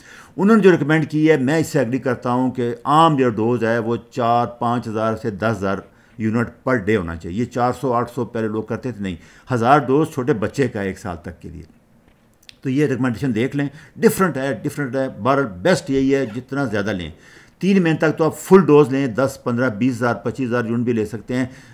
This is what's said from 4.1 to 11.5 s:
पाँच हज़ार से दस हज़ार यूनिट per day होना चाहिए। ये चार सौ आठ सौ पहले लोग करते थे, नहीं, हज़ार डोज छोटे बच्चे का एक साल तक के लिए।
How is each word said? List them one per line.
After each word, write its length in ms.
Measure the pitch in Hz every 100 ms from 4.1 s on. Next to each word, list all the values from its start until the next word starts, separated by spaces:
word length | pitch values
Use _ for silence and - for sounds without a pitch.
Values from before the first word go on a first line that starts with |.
| 127 117 120 120 -
पाँच 260 | 117 123 113
हज़ार 280 | 107 110 107
से 160 | 117
दस 260 | 98 110 101
हज़ार 260 | 98 95 - _ _ -
यूनिट 280 | 107 117 117 - 127
per 60 | 127 95
day 100 | 110
होना 180 | 82 82
चाहिए। 240 | 85 101
ये 60 | 120
चार 280 | 123 123
सौ 180 | 123 135
आठ 180 | 120 117
सौ 140 | - 107
पहले 220 | 117 110
लोग 200 | 110 110
करते 240 | 110 131
थे, 80 | 101
नहीं, 180 | 98 82 - - -
हज़ार 360 | 123 117 147 131
डोज 260 | 143 156
छोटे 220 | 143 127
बच्चे 340 | 110 104 - 123
का 160 | 107
एक 140 | 98 92
साल 220 | 98 82 87
तक 140 | 82
के 100 |
लिए। 160 | 92